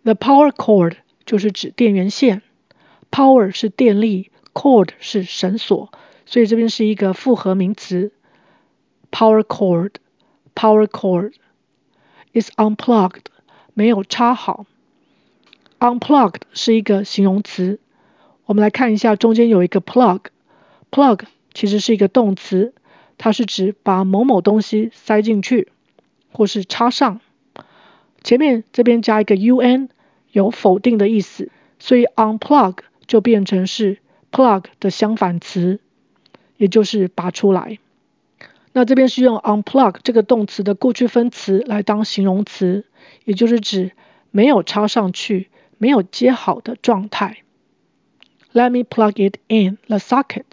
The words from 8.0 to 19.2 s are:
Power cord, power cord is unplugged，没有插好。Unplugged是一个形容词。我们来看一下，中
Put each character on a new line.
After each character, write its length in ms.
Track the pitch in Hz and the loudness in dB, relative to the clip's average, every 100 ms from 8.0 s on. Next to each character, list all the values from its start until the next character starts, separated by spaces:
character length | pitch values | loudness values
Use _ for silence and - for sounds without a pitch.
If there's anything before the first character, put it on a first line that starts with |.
| 208 _ _ _ _ _ _ _ _ _ _ | -6 _ _ _ _ _ _ _ _ _ _
Power 320 | - 220 220 | 0 4 4
cord, 480 | 208 - 196 170 190 - _ _ _ _ _ - | 0 -2 0 0 -2 -10 _ _ _ _ _ -2
power 320 | 220 214 214 | 2 4 2
cord 460 | - 196 180 202 _ _ _ _ _ _ _ _ _ _ | -2 -2 -2 -4 _ _ _ _ _ _ _ _ _ _
is 160 | 233 - - | -4 -4 -2
unplugged， 680 | 214 214 - 233 180 - - _ _ _ _ - | -2 -2 0 2 0 -4 -20 _ _ _ _ -2
没 120 | 220 | 0
有 160 | 208 | 0
插 300 | 196 - 233 | -4 -2 0
好。 320 | 247 - - 208 _ _ _ _ _ _ _ _ _ _ _ | 0 -6 -10 -14 _ _ _ _ _ _ _ _ _ _ _
Unplugged 640 | 240 247 - 294 214 - - | 0 0 0 2 2 -2 -18
是 200 | - - | -6 0
一 80 | 226 | 0
个 240 | 208 196 202 | 0 -2 -2
形 180 | - | 0
容 200 | 196 196 | 0 0
词。 360 | - - 185 208 _ _ _ _ _ _ - | -6 -6 -6 -6 _ _ _ _ _ _ -4
我 100 | 208 | 0
们 80 | |
来 80 | 208 | 0
看 220 | - 254 | 0 -2
一 40 | 214 | 0
下， 180 | 233 | 0
中 200 | 208 | 2